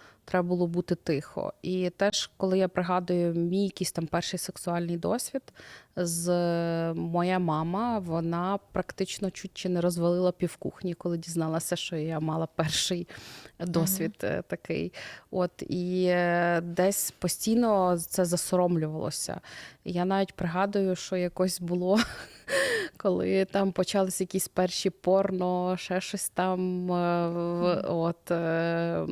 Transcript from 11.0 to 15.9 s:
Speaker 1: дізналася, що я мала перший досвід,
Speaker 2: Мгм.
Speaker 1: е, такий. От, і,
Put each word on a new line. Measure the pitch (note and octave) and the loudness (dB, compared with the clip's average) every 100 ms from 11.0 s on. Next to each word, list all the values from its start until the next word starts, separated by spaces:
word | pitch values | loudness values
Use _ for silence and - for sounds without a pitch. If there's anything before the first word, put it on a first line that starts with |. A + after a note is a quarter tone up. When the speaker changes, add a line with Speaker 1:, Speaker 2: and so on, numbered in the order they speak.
| F3 E3+ | -4 -4
Speaker 1:
дізналася, | E3 E3 D#3+ D#3+ - E3+ | -2 -2 0 -2 -2 -4
що | - E3 | -4 -4
я | D#3 D#3+ | -2 -2
мала | D#3 D#3+ D#3+ - | -2 -2 -2 -2
перший | D#3 - - F3 F3 - - - - - | 0 0 0 -2 -6 -14 -18 -18 -20 -8
досвід, | F3 E3 F#3+ F#3+ - - | -2 2 2 0 -2 -2
Speaker 2:
Мгм. | G3 | -4
Speaker 1:
е, | F3+ - | -4 -4
такий. | F3+ - D#3 F3 - - - - | -8 -4 -4 -4 -8 -14 -16 -6
От, | F#3 F3+ - - | -2 -2 -4 -6
і, | F3+ F3+ | -4 -2